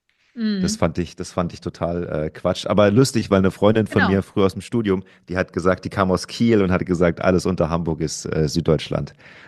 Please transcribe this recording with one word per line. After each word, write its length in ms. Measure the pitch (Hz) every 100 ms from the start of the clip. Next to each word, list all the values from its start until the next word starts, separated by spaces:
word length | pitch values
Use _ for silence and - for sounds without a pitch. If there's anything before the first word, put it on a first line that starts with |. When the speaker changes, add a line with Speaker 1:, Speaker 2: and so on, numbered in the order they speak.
| _ _ _
Speaker 1:
Mhm. 260 | - 220 202
Speaker 2:
Das 140 | 180 220
fand 220 | 85 78
ich, 180 | 85 -
das 160 | 90
fand 200 | - 85
ich 80 | -
total, 680 | 90 - 85 87 87 76 78
äh, 40 |
Quatsch. 340 | - 90 90 -
Aber 260 | 92 104
lustig, 360 | 107 135 117 104
weil 100 | 95
eine 120 | 95
Freundin 380 | - 104 113 104
von 140 | 104
Speaker 1:
Genau. 100 | 95
Speaker 2:
mir 100 | 98
früher 220 | - 107
aus 80 | 98
dem 100 | 95
Studium, 400 | - 120 104 95 - _ -
die 80 | 87
hat 160 | 90
gesagt, 320 | 95 87 92
die 40 | -
kam 240 | - 92
aus 160 | 90 -
Kiel 340 | - 117 107
und 80 | 95
hat 140 | 90 82
gesagt, 340 | 87 87 -
alles 240 | - 90
unter 260 | 92 90 80
Hamburg 300 | 85 82 78
ist, 240 | 78 - -
äh, 200 | 80 76
Süddeutschland. 680 | 85 80 76 - 76 71 - - -